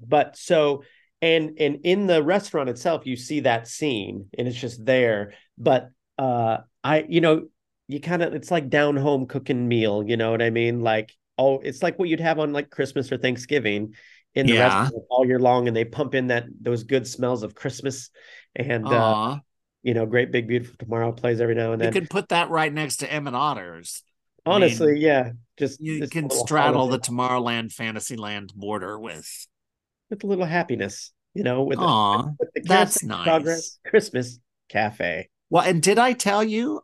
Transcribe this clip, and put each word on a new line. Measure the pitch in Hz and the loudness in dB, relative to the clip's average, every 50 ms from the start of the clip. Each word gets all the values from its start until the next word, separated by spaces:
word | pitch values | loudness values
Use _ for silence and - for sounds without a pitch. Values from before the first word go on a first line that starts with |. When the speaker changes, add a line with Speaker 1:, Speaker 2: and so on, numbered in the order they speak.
| 120 | -4
Speaker 1:
But | 117 151 147 135 - - | 0 2 2 2 0 -4
so, | - - - 175 160 151 147 143 139 - - _ _ _ _ _ _ | -10 -2 0 2 2 2 2 0 -2 -6 -14 _ _ _ _ _ _
and, | 160 165 165 165 156 151 156 - | 2 4 4 4 2 -2 -2 -2
and | 156 147 143 143 - | 0 0 0 0 0
in | 175 185 202 202 | 0 2 2 2
the | 190 170 160 147 | 2 2 4 4
restaurant | 156 185 202 202 - - 156 139 127 | 2 0 0 -2 -2 -4 -4 -2 -4
itself, | 120 120 - 180 165 143 - | -4 -2 -2 -2 -2 -2 -4
you | 135 127 | -6 -8
see | 120 123 - 156 147 | -8 -8 -6 -6 0
that | 139 131 117 117 117 | 2 2 2 2 -2
scene, | - - - 156 147 123 104 95 101 101 101 101 101 - | -6 -8 -4 -4 -2 -2 -2 -4 -6 -8 -12 -14 -12 -8
and | - 120 | -6 -4
it's | 123 117 120 | -4 -4 -6
just | 131 120 117 120 110 | -8 -10 -10 -4 0
there. | 123 131 127 123 117 107 101 104 104 - - _ _ _ | 2 4 4 4 4 2 0 -2 -6 -12 -20 _ _ _
But, | - 117 151 135 123 123 - _ _ _ _ _ - | -2 2 2 2 2 2 -4 _ _ _ _ _ -2
uh, | 135 127 123 120 117 113 113 - - _ _ _ - | -2 0 0 2 2 0 0 -2 -4 _ _ _ -2
I, | 131 156 156 156 - | 0 0 0 0 0
you | - 160 | 2 4
know, | 165 165 156 160 - - _ _ _ _ _ _ _ | 4 4 4 2 0 -6 _ _ _ _ _ _ _
you | - 135 143 | -12 -10 -10
kinda, | 143 165 175 170 170 156 - | -6 -4 -2 0 0 -2 -4
it's | 147 - - | -6 -4 -2
like | 185 165 143 131 | -2 -2 0 2
down | 135 147 147 147 147 | 2 2 4 4 2
home | 139 135 147 143 135 131 | 2 2 2 2 2 0
cooking | - - 135 - - 135 123 123 | -4 -6 -6 -4 -2 -2 0 0
meal, | 120 120 117 110 107 101 104 104 | 2 2 2 2 2 0 0 0
you | 107 117 | 0 0
know | 113 113 113 | 0 2 0
what | 113 110 117 | 2 2 2
I | 117 | 2
mean? | 113 117 117 117 120 120 | 2 2 2 0 0 0
Like, | 117 113 110 110 110 - _ _ _ _ _ | 0 0 0 0 -2 -6 _ _ _ _ _
oh, | - 131 139 135 135 | 2 4 4 4 2
it's | - - 127 - 185 | -2 -8 -6 -2 -2
like | 175 175 202 | -2 -2 -2
what | 185 175 | -2 -2
you'd | 160 156 | -2 0
have | 165 165 160 156 | 0 0 0 0
on, | 151 151 143 | 0 -2 -2
like, | 143 147 - | -4 -6 -4
Christmas | - - 139 127 - 143 127 - | -4 -4 -4 -2 -2 -4 -4 -4
or | 135 | -4
Thanksgiving | 120 - 127 123 123 123 - 147 147 113 107 104 104 107 107 - - - - - _ _ _ _ | -2 0 -2 -2 -2 -4 -2 -2 0 2 0 0 -2 -4 -6 -10 -16 -20 -20 -20 _ _ _ _
in | 139 135 | 2 4
the | 123 117 | 4 6
Speaker 2:
Yeah. | 113 120 127 98 98 117 | 6 6 6 6 4 2
Speaker 1:
restaurant | 139 123 113 - - | 0 -2 -6 -6 0
all | 123 127 131 | 2 2 4
year | 127 127 123 | 4 4 4
long, | 127 123 123 127 123 | 4 4 4 4 2
and | 120 110 | 2 0
they | 113 117 | 0 -2
pump | 117 - 151 147 127 139 | -2 -4 -4 -4 -2 -2
in | 135 127 | 0 0
that, | 127 120 120 117 - - - | 0 0 -2 -2 -6 -12 -8
those | 110 120 120 113 117 | -4 -4 -4 -4 -2
good | 120 135 131 120 | 0 0 0 0
smells | 123 - - 127 123 123 117 107 | -4 -6 -4 -2 -2 -2 -2 -4
of | 104 - | -8 -10
Christmas. | - - 139 127 - - 135 127 - - - _ _ - - - - - _ _ | -8 -8 -8 -8 -6 -8 -8 -8 -8 -12 -18 _ _ -20 -20 -20 -20 -20 _ _
And, | - 120 139 120 117 107 | -6 -4 -2 -2 -2 -2
uh, | 123 131 | -2 0
Speaker 2:
Aw. | 117 113 113 107 107 110 120 139 147 - _ _ _ _ _ _ _ - | 0 2 2 2 0 -2 -4 -6 -8 -12 _ _ _ _ _ _ _ -4
Speaker 1:
you | 127 117 | -2 0
know, | 117 113 | 0 0
Great | 110 117 123 123 - | 0 0 0 0 0
Big | 131 127 117 | -2 -4 -2
Beautiful | 107 123 123 120 123 - | -2 -4 -4 -4 -8 -14
Tomorrow | - 123 113 117 117 117 117 117 | -16 -10 -6 -4 -2 -2 -2 -4
plays | 117 - 120 117 113 | -2 -2 -2 0 0
every | 120 117 117 | 0 0 0
now | 117 113 113 113 | 0 -2 -2 -2
and | 110 | 0
Speaker 2:
You | 113 | 0
Speaker 1:
then. | 113 113 | 0 0
Speaker 2:
can | 190 175 | -2 -4
put | - - 196 202 - | -2 -4 -6 -4 -2
that | 180 170 175 - | -2 -2 0 0
right | 165 160 156 156 147 | 0 0 0 0 -2
next | 151 156 135 - | -4 -4 -4 -6
to | - 147 - | -6 -6 -6
Emmett | 147 151 143 143 123 | -6 -6 -6 -4 -2
Otter's. | 123 143 151 139 110 92 87 82 82 85 - - - - _ _ _ _ _ _ _ _ | -2 -2 -2 -2 -4 -8 -12 -14 -16 -16 -16 -16 -16 -18 _ _ _ _ _ _ _ _
I | 160 | 2
Speaker 1:
Honestly, | 185 208 185 151 117 113 160 151 147 | 4 4 4 4 4 4 4 4 6
Speaker 2:
mean, | 147 151 | 4 4
Speaker 1:
yeah. | 156 143 131 127 120 120 - - _ _ | 4 4 4 2 0 -4 -12 -16 _ _
Just, | - 147 131 135 - | -6 -6 -6 -4 -8
Speaker 2:
you | 156 156 156 151 | -8 -8 -6 -6
Speaker 1:
just | 143 131 | -6 -4
a | - | -4
Speaker 2:
can | 165 151 | -4 -4
Speaker 1:
little | 135 131 127 120 | -2 -2 -2 0
Speaker 2:
straddle | 113 151 151 143 147 147 - 127 | 2 2 4 4 4 4 4 2
Speaker 1:
holiday. | 123 127 | 2 0
Speaker 2:
the | 127 123 - | -2 -2 -4
Tomorrowland | 120 123 127 127 127 123 120 120 120 117 113 107 | -4 -2 -2 0 0 -2 -2 -2 -2 -4 -4 -6
Fantasyland | - - 120 113 107 107 - - 131 113 107 104 104 104 101 95 98 | -10 -8 -8 -8 -8 -8 -8 -8 -10 -8 -8 -8 -8 -10 -10 -14 -14
border | 101 101 101 107 101 92 92 107 107 | -10 -8 -6 -6 -4 -6 -8 -8 -10
with | 110 110 82 78 76 - - - - - _ _ _ _ _ _ _ _ _ _ _ _ | -12 -12 -14 -14 -16 -16 -18 -18 -18 -20 _ _ _ _ _ _ _ _ _ _ _ _
Speaker 1:
With | 220 208 - | -12 -8 -4
a | |
little | 196 202 180 180 | -2 -2 0 0
happiness, | 160 170 175 165 - 123 104 98 101 - - - - _ _ _ _ - | 0 0 0 0 0 -2 -4 -4 -4 -6 -10 -16 -20 _ _ _ _ -8
you | 185 202 | -4 -2
know, | 127 123 127 135 | 0 0 0 0
with | 135 139 - | 0 0 0
the, | 185 | 2
Speaker 2:
Aw, | 170 127 110 104 101 101 110 127 151 - - | 2 2 4 2 2 2 0 0 -4 -4 -6
Speaker 1:
with | - - - | -6 -6 -6
the | - - | -6 0
Speaker 2:
that's | 170 185 190 185 202 - - | 4 4 4 4 4 0 -2
Speaker 1:
Carousel | - | -2
of | 120 | -4
Speaker 2:
nice. | 101 90 - | -6 -2 2
Speaker 1:
Progress | 165 160 160 143 165 165 165 160 - - _ - | 2 2 2 2 -2 -4 -4 -6 -12 -16 _ -4
Christmas | - - 220 214 - - 127 123 120 123 - _ _ _ _ _ - | 2 2 2 2 2 -2 -6 -6 -6 -10 -16 _ _ _ _ _ -6
Cafe. | - 104 110 104 - - 87 87 82 82 92 - _ _ _ _ | -2 -2 -2 -2 -2 -4 -4 -4 -4 -6 -8 -12 _ _ _ _
Speaker 2:
Well, | 160 170 - | 2 2 4
and | 180 185 165 | 4 2 4
did | 151 185 208 226 | 4 4 4 6
I | 240 254 247 | 4 4 2
tell | 247 - 202 202 208 220 | 0 0 0 0 2 0
you? | 220 214 220 240 294 302 - | 0 0 -2 -2 -2 -4 -6